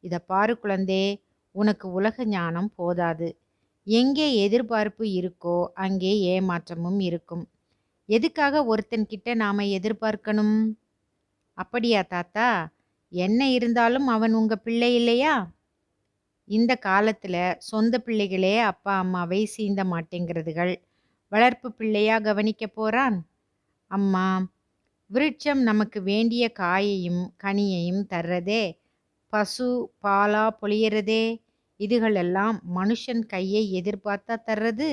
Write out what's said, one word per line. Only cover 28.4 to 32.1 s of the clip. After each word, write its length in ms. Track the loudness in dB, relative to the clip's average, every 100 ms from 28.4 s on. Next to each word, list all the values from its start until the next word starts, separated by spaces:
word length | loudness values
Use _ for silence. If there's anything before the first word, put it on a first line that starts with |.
| -2 -2 -2 -6 _ _ _ _ _
பசு 340 | -2 -2 -2 -2 -2 -4 _
பாலா 440 | 0 2 2 2 0
பொழியறதே, 720 | -2 -2 0 2 0 0 0 0 -4 _ _ _ _
இதுகளெல்லாம் 760 | 0 2 2